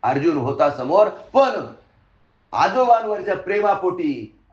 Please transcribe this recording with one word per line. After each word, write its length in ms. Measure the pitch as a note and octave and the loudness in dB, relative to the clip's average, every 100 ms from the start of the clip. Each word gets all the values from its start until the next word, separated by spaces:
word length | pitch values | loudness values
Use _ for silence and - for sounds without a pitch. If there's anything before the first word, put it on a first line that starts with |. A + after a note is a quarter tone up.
अर्जुन 340 | A#2 C#3 D#3 D3+ | 0 0 0 0
होता 340 | B2 C#3 D3+ | -4 0 0
समोर, 360 | - C3 F#3 G#3 | 0 0 2 2
पण 580 | - - C4 C4 G#3+ A#2+ - _ _ _ _ _ _ _ | 0 -2 2 2 0 -10 -16 _ _ _ _ _ _ _
आजोबांवरच्या 800 | - E3 B3 B3+ A3+ A3 G#3 F#3+ F#3 | 0 0 2 4 2 2 -6 -4 -6
प्रेमापोटी 1040 | - G#3 G#3 F#3+ F#3 F3+ D#3+ B2+ G#2 _ _ | -4 -2 0 0 -2 -2 -4 -4 -10 _ _